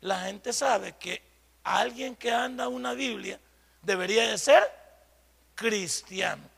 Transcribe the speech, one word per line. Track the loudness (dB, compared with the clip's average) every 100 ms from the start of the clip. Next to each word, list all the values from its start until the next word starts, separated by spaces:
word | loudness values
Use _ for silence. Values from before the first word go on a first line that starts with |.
La | -2 -4
gente | -4 -8 -6
sabe | -2 2 2 0 -12
que | -8 -8 _ _ _ _
alguien | 0 2 2 -2 -10 -6
que | -2
anda | 0 -2 -4 -6
una | -4 -6
Biblia | -4 -4 -4 -8 -12 _ _ _ _
debería | -2 -2 2 2 2
de | 0
ser | 8 8 8 -4 -20 -20 _ _ _ _ _
cristiano. | -4 -2 0 -2 -6 -6 -4 -4 -4 -12